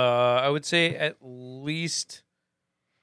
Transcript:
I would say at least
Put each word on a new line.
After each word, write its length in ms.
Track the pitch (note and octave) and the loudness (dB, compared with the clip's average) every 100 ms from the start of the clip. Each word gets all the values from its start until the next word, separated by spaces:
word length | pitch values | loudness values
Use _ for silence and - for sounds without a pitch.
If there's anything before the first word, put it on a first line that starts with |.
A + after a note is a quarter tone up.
| B2 A#2+ B2 B2 | 4 4 4 4
I 60 | C#3 | 2
would 160 | D3+ | 0
say 320 | - E3+ E3+ C3 | 0 2 2 0
at 220 | D#3 - | -6 -6
least 1040 | C3 B2 B2+ C3 C#3+ D#3+ E3 - - - _ _ _ _ _ _ _ _ | -16 -16 -16 -10 -8 -6 -4 -6 -8 -14 _ _ _ _ _ _ _ _